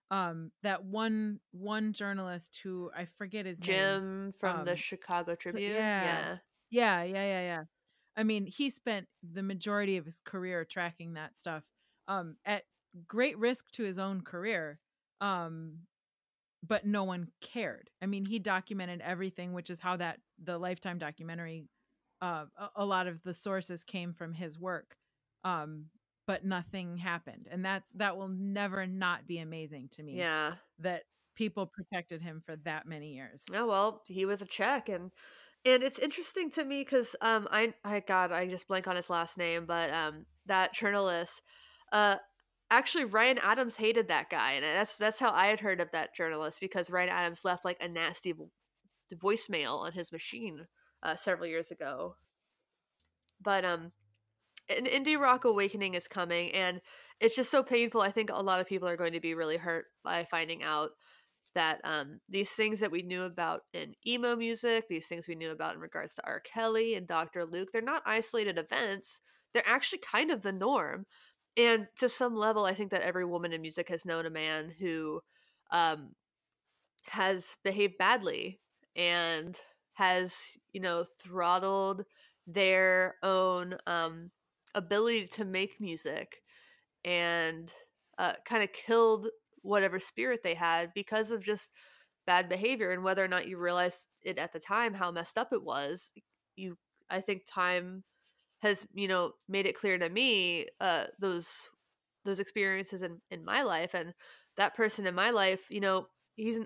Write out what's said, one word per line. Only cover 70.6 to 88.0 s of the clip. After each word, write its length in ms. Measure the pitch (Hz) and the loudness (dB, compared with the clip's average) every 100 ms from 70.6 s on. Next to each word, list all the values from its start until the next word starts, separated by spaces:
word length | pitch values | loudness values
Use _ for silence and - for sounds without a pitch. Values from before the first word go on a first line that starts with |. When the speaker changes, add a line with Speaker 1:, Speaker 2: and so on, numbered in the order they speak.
| 220 269 147 - 196 - - _ _ - | 2 2 2 -4 -10 -18 -20 _ _ 4
Speaker 2:
And 320 | 233 226 202 - | 6 6 2 0
to 100 | 247 | 2
some 280 | - 247 226 | 2 0 4
level, 300 | 214 214 190 | 4 4 2
I 80 | |
think 160 | 190 202 | 2 0
that 100 | 190 | 0
every 240 | - 180 175 | 0 0 0
woman 260 | 175 170 | -2 -2
in 100 | 165 | -4
music 260 | 160 170 170 | -4 -6 -4
has 160 | 170 180 | -4 -2
known 200 | 165 165 | -2 -2
a 40 | |
man 400 | 160 156 156 156 | -4 -2 -2 -6
who, 520 | 165 185 160 156 160 - _ _ _ _ | -6 -4 -2 -2 -6 -10 _ _ _ _
um, 420 | 170 165 156 135 - _ _ _ _ _ _ _ - - | 2 4 2 -6 -20 _ _ _ _ _ _ _ -20 -10
has 500 | 202 190 185 - - | 0 2 2 -2 -4
behaved 340 | 196 202 202 190 | -2 2 2 4
badly 640 | 190 247 185 - 185 190 _ _ _ - | 4 6 2 -2 -4 -8 _ _ _ 0
and 600 | 175 175 165 165 170 180 - _ _ | 2 2 2 0 -4 -12 -18 _ _
has, 640 | - 190 180 180 - - - _ | 2 4 4 2 -4 -8 -12 _
you 80 | 196 | -4
know, 240 | 185 170 175 _ | -2 0 -2 _
throttled 840 | 180 180 175 185 190 196 190 190 196 _ - _ - | -8 0 4 4 4 2 2 -2 -6 _ -20 _ -4
their 680 | 180 190 185 190 185 185 - | 2 6 6 6 6 4 2
own, 540 | 190 185 185 180 180 185 - | 2 4 4 2 -2 -6 -2
um, 440 | 170 165 165 170 _ _ _ _ | 0 0 -4 -14 _ _ _ _
ability 520 | 208 170 202 233 226 180 | -4 2 4 4 2 0
to 180 | - | -4
make 360 | 196 185 196 - | -2 0 -2 -4
music 640 | 202 160 - 156 - - _ - - _ _ _ | -6 -6 -4 -6 -8 -14 _ -20 -20 _ _ _
and, 680 | 175 175 170 170 165 165 170 - - _ | 0 2 2 2 0 -2 -10 -18 -20 _